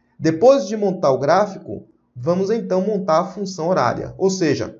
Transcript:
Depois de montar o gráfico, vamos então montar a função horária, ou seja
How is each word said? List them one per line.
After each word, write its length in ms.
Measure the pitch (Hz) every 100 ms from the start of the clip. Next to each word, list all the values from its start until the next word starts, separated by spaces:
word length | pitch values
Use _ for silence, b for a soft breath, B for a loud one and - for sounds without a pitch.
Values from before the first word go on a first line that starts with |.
| _ -
Depois 480 | 156 160 247 277 196
de 100 | 214
montar 360 | 202 - 147
o 60 | 131
gráfico, 680 | 143 185 208 - - 104 - _ _
vamos 360 | 123 127 185 196
então 300 | 233 185 185
montar 400 | 202 202 160 160
a 60 | 185
função 420 | 208 190 - 165
horária, 460 | 156 120 - - -
ou 120 | 190
seja 460 | 185 156 113 92 -